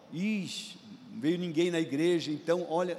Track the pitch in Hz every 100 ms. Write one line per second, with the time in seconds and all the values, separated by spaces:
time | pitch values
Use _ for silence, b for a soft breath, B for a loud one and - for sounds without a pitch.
0 | - 156 202 214 165 - - - - -
1 | - 110 143 175 180 156 175 165 160 139
2 | 170 175 139 151 - 175 160 160 180